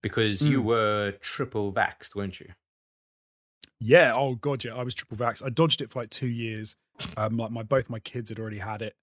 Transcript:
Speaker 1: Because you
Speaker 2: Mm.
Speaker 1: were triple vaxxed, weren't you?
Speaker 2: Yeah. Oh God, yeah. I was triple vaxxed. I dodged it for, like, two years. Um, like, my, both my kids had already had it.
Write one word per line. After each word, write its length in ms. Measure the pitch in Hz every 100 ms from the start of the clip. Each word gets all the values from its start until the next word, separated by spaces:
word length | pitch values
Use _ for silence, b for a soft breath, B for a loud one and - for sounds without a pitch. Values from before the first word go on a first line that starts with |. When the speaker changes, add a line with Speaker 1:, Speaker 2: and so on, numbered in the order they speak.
Speaker 1:
Because 400 | - - 110 98
you 180 | 147 139
Speaker 2:
Mm. 40 |
Speaker 1:
were 480 | 104 117 107 104 101 101
triple 500 | - - 131 110 101
vaxxed, 420 | 98 101 - -
weren't 260 | 101 98 90
you? 80 | - 92 _ _ _ _ _ _ _ _ _ _ - _
Speaker 2:
Yeah. 340 | 107 160 147
Oh 200 | 117 139
God, 300 | 123 143 135
yeah. 100 | 117
I 80 | 117
was 120 | 123
triple 220 | - - 110
vaxxed. 280 | 120 113
I 40 | 135
dodged 300 | 117 160 -
it 100 | 123
for, 100 | 131
like, 100 | 113
two 180 | - 127
years. 480 | 117 113 107 107 - _ - - -
Um, 200 | 107 113
like, 140 | 113
my, 120 | 117
both 260 | 110 135 123
my 100 | 117
kids 300 | - 123 110
had 100 | 110
already 200 | 110 104
had 240 | 104 107
it. 120 | 107 -